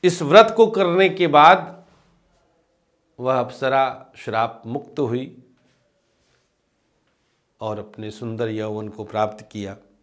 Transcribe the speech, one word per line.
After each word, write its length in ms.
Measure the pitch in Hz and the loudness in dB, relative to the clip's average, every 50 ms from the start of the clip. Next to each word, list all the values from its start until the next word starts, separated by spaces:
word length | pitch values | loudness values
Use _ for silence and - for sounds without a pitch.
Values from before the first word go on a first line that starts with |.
| - | 0
इस 180 | 180 170 - | 0 -2 0
व्रत 320 | 165 139 160 214 220 220 220 | -2 6 8 8 8 8 4
को 100 | - 226 | 2 2
करने 420 | 214 226 208 196 175 170 185 196 185 | 2 2 -2 -2 0 2 2 2 0
के 180 | - 185 175 | 2 0 -2
बाद 540 | 160 143 147 151 165 190 190 170 - - - - _ _ _ _ _ _ _ _ _ _ _ _ _ _ _ _ _ _ _ _ _ _ _ _ _ _ - | 4 6 6 8 8 6 4 2 -12 -18 -20 -20 _ _ _ _ _ _ _ _ _ _ _ _ _ _ _ _ _ _ _ _ _ _ _ _ _ _ -8
वह 200 | 123 127 131 127 | -4 -2 -2 -2
अप्सरा 640 | 117 120 - - 139 131 131 135 135 127 - - - _ _ | -2 -4 -8 -6 -4 -2 0 0 0 -2 -4 -12 -20 _ _
श्राप 460 | - - - 104 110 113 117 - - - | -16 -12 -6 -4 -2 -4 -4 -6 -14 -14
मुक्त 340 | 113 120 143 - - - - | -10 -10 -10 -12 -10 -6 -6
हुई 440 | 143 113 117 127 131 - - - _ _ _ _ _ _ _ _ _ _ _ _ _ _ _ _ _ _ _ _ _ _ _ _ _ _ _ _ _ _ _ _ _ _ _ _ _ _ _ _ _ _ _ _ | -4 -4 -4 -6 -8 -10 -18 -20 _ _ _ _ _ _ _ _ _ _ _ _ _ _ _ _ _ _ _ _ _ _ _ _ _ _ _ _ _ _ _ _ _ _ _ _ _ _ _ _ _ _ _ _
और 180 | 110 107 107 107 | -10 -8 -8 -10
अपने 320 | 101 107 - - 107 107 | -12 -16 -16 -14 -14 -14
सुंदर 380 | 107 - 123 117 113 110 120 110 | -14 -12 -12 -12 -8 -6 -6 -6
यौवन 380 | 110 110 107 110 107 107 107 | -6 -8 -8 -8 -8 -10 -10
को 160 | 107 104 - 104 | -12 -14 -16 -16
प्राप्त 460 | - - 107 107 107 107 - - _ | -8 -4 -4 -4 -4 -4 -14 -20 _
किया। 260 | - 107 101 95 101 - _ _ _ _ | -14 -14 -12 -12 -14 -18 _ _ _ _